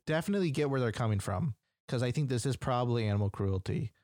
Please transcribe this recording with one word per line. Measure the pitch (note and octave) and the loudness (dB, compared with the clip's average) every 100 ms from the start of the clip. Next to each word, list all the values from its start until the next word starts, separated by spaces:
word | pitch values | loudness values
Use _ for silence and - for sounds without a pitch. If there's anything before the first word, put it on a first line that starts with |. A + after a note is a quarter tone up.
| - | -2
definitely | D#3 E3+ G3+ F3 | -2 0 0 0
get | C3+ D3 | 0 0
where | C3+ | 2
they're | A#2+ | 0
coming | - A2+ G#2 | 0 0 0
from, | G#2 F#2+ D#3+ - _ _ - | 0 -2 -2 -4 _ _ -6
'cause | B2+ | -2
I | B2 | 0
think | C3+ C#3 | 0 0
this | B2 C#3 | 0 0
is | B2+ | -2
probably | - B2 B2 A#2 G#2+ | 0 0 2 2 2
animal | G2+ G2+ | 2 0
cruelty. | - G2 F#2+ - - G#2+ - | 0 -2 0 -2 -4 -4 -10